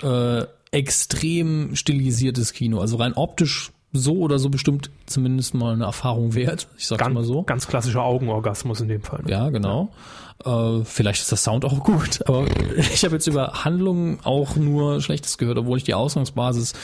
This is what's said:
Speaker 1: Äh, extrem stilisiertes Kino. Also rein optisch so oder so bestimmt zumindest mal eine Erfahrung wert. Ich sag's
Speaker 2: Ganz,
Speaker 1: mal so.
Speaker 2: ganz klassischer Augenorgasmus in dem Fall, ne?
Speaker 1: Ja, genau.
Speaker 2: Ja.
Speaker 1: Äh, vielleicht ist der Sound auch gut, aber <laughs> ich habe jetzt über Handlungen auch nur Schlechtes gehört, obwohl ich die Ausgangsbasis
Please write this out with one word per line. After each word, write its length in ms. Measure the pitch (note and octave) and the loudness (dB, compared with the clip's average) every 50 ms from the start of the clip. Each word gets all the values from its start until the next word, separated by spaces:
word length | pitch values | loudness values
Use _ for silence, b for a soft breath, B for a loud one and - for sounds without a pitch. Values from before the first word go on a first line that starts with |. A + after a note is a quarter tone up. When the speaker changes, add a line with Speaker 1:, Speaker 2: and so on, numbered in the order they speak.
| - | -2
Speaker 1:
Äh, 440 | C#3+ B2 B2 A#2+ B2 A#2+ A#2 A2 - - _ _ - | -2 0 2 2 2 0 0 -2 -4 -8 _ _ -4
extrem 1040 | - D3 C#3 C#3 - - - - - - - D#3+ E3 E3+ E3+ D#3+ D#3 D#3 D3+ C3+ - | -2 -2 0 0 0 -2 -2 -2 -2 -2 0 0 0 2 2 2 0 0 -2 -2 -4
stilisiertes 760 | C#3+ - - D3 C#3 C3+ C3 A#2+ A#2 C3 C3 B2+ B2+ A#2 - - | -4 0 0 2 2 2 2 2 2 2 2 2 0 0 -2 -2
Kino. 280 | - B2+ A#2 A2+ G#2 | -2 -2 0 0 0
Also 160 | - G#2+ A#2 | 0 0 0
rein 160 | A2+ A#2 B2 - | 0 0 0 0
optisch 580 | - - - - - F3 C#3+ - - - - - _ _ _ - | 0 -2 -2 0 0 0 0 0 -4 -6 -10 -14 _ _ _ -4
so 260 | C#3 B2+ C#3 D#3 F#3+ | -2 0 2 2 2
oder 200 | F3 D3+ C#3+ C#3 | 2 2 2 2
so 120 | C3 C#3 | 2 0
bestimmt 400 | C#3 C3+ - - C#3+ C#3+ C3+ - - - - | 0 0 2 0 0 0 -2 -8 -14 -16 -10
zumindest 480 | - - C#3 C3 B2+ C3 C3 B2+ - - | -4 -2 0 0 2 2 0 -2 -2 -2
mal 180 | B2+ A#2 A#2 A2+ | 0 0 0 0
eine 100 | A2+ A#2 | 0 0
Erfahrung 500 | G2 - - - B2+ A#2 A#2 A#2 A2+ A2 | -2 -4 -2 -2 -2 0 0 0 0 2
wert. 340 | B2 B2 C3 - F3 - - - - | 2 0 0 -2 -2 -6 -10 -12 -8
Ich 80 | - | -6
sag's 120 | - A2+ A2 | -4 0 0
Speaker 2:
Ganz, 140 | B2+ B2 C3 | 0 0 0
Speaker 1:
mal 100 | A#2 A#2 | 0 0
so. 180 | A#2 B2 D3 F#3+ | 0 0 -2 0
Speaker 2:
ganz 240 | - C#3 C3+ - - | -2 -2 -2 -2 -2
klassischer 340 | - C3 A2+ B2 A2+ B2+ B2 | -2 0 0 0 0 0 2
Augenorgasmus 800 | B2 B2 B2+ B2+ A#2 A2 G#2+ A2 A2+ G2+ - - B2 A2 G#2+ | 2 0 0 0 0 0 0 0 -2 -2 -2 -4 -4 -4 -2
in 80 | A#2 A2 | -2 -2
dem 140 | A2 G#2+ G#2 | -2 -4 -4
Fall, 200 | - - - - | -6 -8 -6 -4
ne? 60 | - | -2
Speaker 1:
Ja, 200 | G2 G2 A#2+ D3 | 0 0 0 0
genau. 400 | C#3+ A2+ G2+ G2 G2+ B2 F#3 G#3+ B B B B B B B B B B - | 0 0 0 0 0 0 -2 -4 B B B B B B B B B B -4
Speaker 2:
Ja. 340 | B2+ B2 A#2 A2+ A2+ A2+ A2+ | -2 0 2 2 2 2 0
Speaker 1:
Äh, 40 | A2 | -2
vielleicht 380 | - - - A#2 G2+ G2+ - - | -2 0 0 2 2 2 0 0
ist 80 | - | 0
der 80 | - G#2 | 0 0
Sound 260 | - - A2 B2 - | 0 0 0 0 0
auch 200 | C3+ C3+ C#3 C#3 | 0 0 0 2
gut, 420 | - G#3+ D#3 D#3 - - - - | 4 4 4 4 0 -2 -2 0
aber 180 | - C3 B2+ C#3 - - - - | 2 2 2 2 2 2 0 0
<laughs> 140 | G1+ - | 0 2
ich 280 | - D3+ - - - - | 2 0 2 2 2 2
habe 100 | F3+ D#3+ | 2 2
jetzt 140 | D#3 - E3+ | 2 0 2
über 360 | D3 C#3 C3 - - - - | 2 2 0 -2 -2 -2 0
Handlungen 540 | - E3+ F3+ F#3 F#3+ F3+ F3 E3+ E3+ - - - | 0 2 2 2 2 2 2 2 0 -2 -2 -2
auch 320 | - C3 C#3 C#3+ C#3 - | 0 2 2 2 0 2
nur 440 | D3+ D3+ D3 C#3+ D3 D3 D3 C#3+ C#3+ | 2 2 2 4 2 2 2 0 0
Schlechtes 380 | C#3+ - D3 C#3+ - - - - | 0 -2 -2 -4 -2 -4 -4 -2
gehört, 200 | B2 A#2 A#2+ A#2 | 0 0 0 0
obwohl 200 | A#2 B2 B2+ C3 | 0 0 0 -2
ich 60 | C3 | 0
die 100 | - - | 0 0
Ausgangsbasis 800 | F#2+ A2+ D3 - D3+ C3+ - - B2 A#2+ B2+ B2 A#2+ A#2 A#2 - B | 0 0 0 0 0 -2 -2 -2 -2 0 0 0 0 0 -2 -4 B